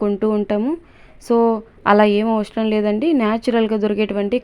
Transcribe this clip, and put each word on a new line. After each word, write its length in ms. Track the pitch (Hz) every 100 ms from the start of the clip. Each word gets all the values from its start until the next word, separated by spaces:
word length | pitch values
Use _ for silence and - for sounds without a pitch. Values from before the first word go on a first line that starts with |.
కొంటూ 260 | 208 202 214 214
ఉంటాము. 340 | 202 208 233 330 - - - - -
So 100 | 233 233 220 214 - -
అలా 120 | 208 214 202
ఏం 100 | 220 220
అవసరం 300 | 208 - 220
లేదండి. 340 | 214 208 208 302 302
న్యాచురల్గా 560 | 214 226 240 233 220 214
దొరికేటువంటి 520 | 208 202 214 196 202 240